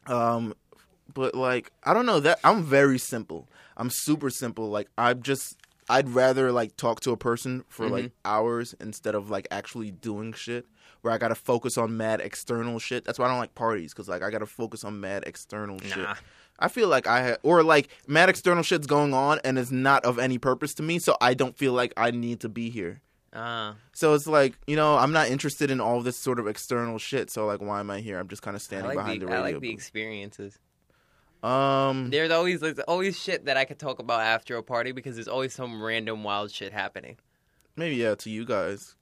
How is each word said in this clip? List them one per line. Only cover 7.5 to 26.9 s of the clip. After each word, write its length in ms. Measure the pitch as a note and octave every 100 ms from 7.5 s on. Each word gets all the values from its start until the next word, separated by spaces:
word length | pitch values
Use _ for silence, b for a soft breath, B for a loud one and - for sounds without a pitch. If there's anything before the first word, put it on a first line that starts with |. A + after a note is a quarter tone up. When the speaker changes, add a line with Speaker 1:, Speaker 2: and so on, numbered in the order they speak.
| B2+ -
Speaker 1:
for, 180 | - A2
like, 160 | A2+
Speaker 2:
Mm-hmm. 220 | A#2+ _ F#2+
Speaker 1:
hours 480 | G#2+ A2+ A#2 A#2+ -
instead 360 | A2 G#2 A2
of, 160 | G#2 G2+
like, 180 | G2+ -
actually 400 | G2 - A#2+ G#2+
doing 440 | F#2 A#2 G#2 A2
shit 320 | G#2+ - A#2+ - b b b
where 120 | A#2
I 20 | A2+
gotta 180 | A#2
focus 440 | A2+ - A#2+ B2 B2
on 180 | A2+ A2+
mad 240 | A2 A2
external 580 | G#2 - - A#2+ A#2 A#2
shit. 280 | - B2 -
That's 120 | A#2+
why 60 |
I 40 | B2
don't 80 | B2+
like 160 | A2+
parties, 400 | - A#2 A2 D#2
'cause, 120 | - G2
like, 160 | F2+
I 60 | G2
gotta 160 | A2
focus 400 | G#2 - A2+ G#2+
on 160 | G#2 G#2
mad 240 | F#2+ G2 -
external 520 | - - G#2+ G#2 F#2+
shit. 160 | G2+ F#2+
Speaker 2:
Nah. 180 | G2 G2+ b b b b
Speaker 1:
I 100 | F3
feel 200 | - G#3
like 180 | C3+ G#2
I 160 | A#2+ B2+
ha-, 60 | A#2
or, 200 | C#3+ E3+
like, 260 | D#3+ D3+ C3 B -
mad 220 | D3+ F#3
external 340 | F#3 F3+ F3
shit's 240 | D#3+ F3 C#3+
going 280 | D3 D3
on 260 | C3 C#3 D3+
and 160 | C3 C3
it's 120 | B2
not 340 | C3 C3+ C#3
of 140 | A#2+ A#2+
any 180 | C3 B2+
purpose 380 | C3+ B2 D3
to 80 | -
me, 160 | D#3 E3+
so 180 | E3 -
I 140 | B2
don't 240 | B2+ C3 -
feel 160 | C#3
like 220 | B2 B2 -
I 140 | A#2+
need 300 | A#2+ A#2 A#2
to 100 | A2+
be 180 | G#2 A#2
here. 320 | A#2 F2 F#2+ _ _ _
Speaker 2:
Ah. 440 | - A#2 A#2 G#2+ G#2+ _
Speaker 1:
So 180 | - D#3+
it's 140 | D3+ D3+
like, 320 | D#3 C3+ - -
you 100 | D3+
know, 220 | D3+ C#3+
I'm 120 | C3+
not 160 | D#3+ B2
interested 400 | C3+ D3+ - C#3+
in 100 | C3
all 220 | A2 A#2+
this 160 | A#2+ B2
sort 200 | - B2
of 80 | G#2+
external 520 | G#2+ - A#2+ A#2